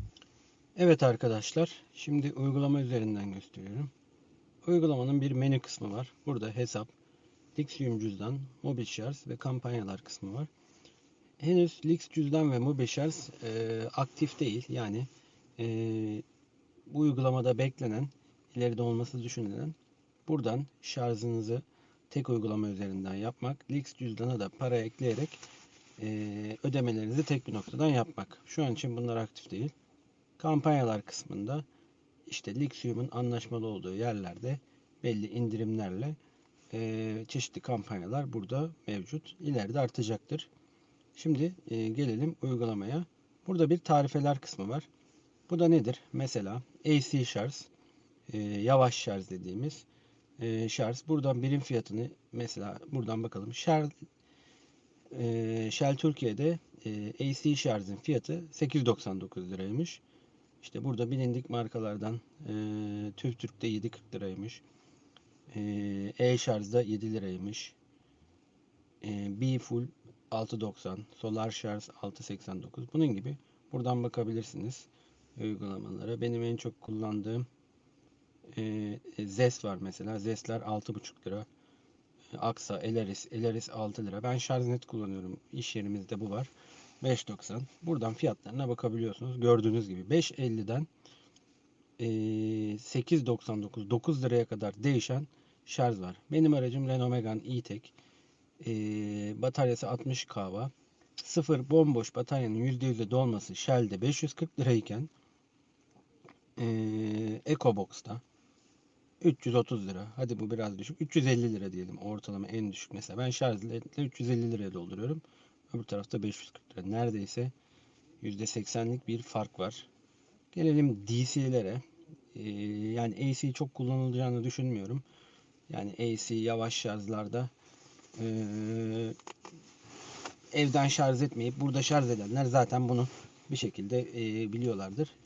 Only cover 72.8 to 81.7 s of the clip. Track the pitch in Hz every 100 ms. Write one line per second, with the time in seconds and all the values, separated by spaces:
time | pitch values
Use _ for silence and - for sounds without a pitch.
72.8 | 123 156 151 98 127 143 - _ _ 131
73.8 | 123 123 120 - 113 113 110 98 104 -
74.8 | - _ _ _ _ - 110 101 101 95
75.8 | 107 95 107 117 120 117 117 117 117 -
76.8 | - 110 110 107 101 120 123 _ _ _
77.8 | _ _ _ _ _ _ - - 110 107
78.8 | 104 117 - - 104 98 123 - 107 92
79.8 | 95 - - 110 104 107 - 113 110 107
80.8 | - 104 - - - 101 107 _ _